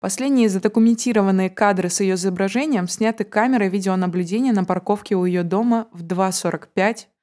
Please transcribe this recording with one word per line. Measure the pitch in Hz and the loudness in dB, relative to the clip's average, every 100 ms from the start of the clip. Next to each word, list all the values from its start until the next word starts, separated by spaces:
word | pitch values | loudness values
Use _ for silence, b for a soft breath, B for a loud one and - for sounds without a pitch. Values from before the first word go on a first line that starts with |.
Последние | 190 - 262 277 226 | -6 -4 0 2 2
задокументированные | 190 208 233 226 226 - 220 196 190 190 | 2 0 4 4 4 2 2 4 2 0
кадры | 185 208 190 180 | 0 2 2 0
с | - | 0
ее | 196 | 0
изображением | 185 185 180 196 214 311 247 180 | 0 -2 -2 -2 -2 0 -2 -2
сняты | - 220 226 | -2 -2 -2
камерой | 202 - 240 262 196 | -4 0 2 2 0
видеонаблюдения | 196 190 185 180 175 175 208 262 | 0 -2 0 0 -2 -2 -2 0
на | 214 | 0
парковке | 180 180 - 208 - 190 | 0 -2 0 -4 0 -2
у | |
ее | 185 180 | 0 0
дома | 175 190 233 233 220 | 0 0 0 0 -2
в | 175 | -14
два | 170 180 190 | -8 -2 -2
сорок | 180 180 165 - | -2 -4 -6 -6
пять | - 190 220 - _ | -2 -2 -2 -12 _